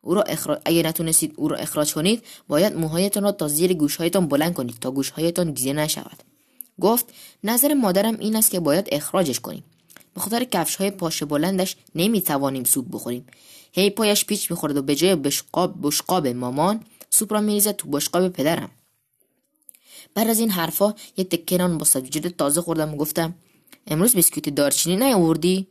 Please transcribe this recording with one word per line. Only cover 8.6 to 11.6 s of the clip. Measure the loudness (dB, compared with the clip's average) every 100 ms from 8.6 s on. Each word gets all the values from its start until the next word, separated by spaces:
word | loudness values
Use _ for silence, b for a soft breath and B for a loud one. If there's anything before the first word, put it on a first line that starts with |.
| 2 0 0
اخراجش | -4 -2 0 0 -2
کنیم. | -8 -14 -18 _ b b b
به | -10
خاطر | -4 -4
کفش‌های | -2 -2 -2 -2 -4
پاش | -2 -4 -4
بلندش | -2 0 0 0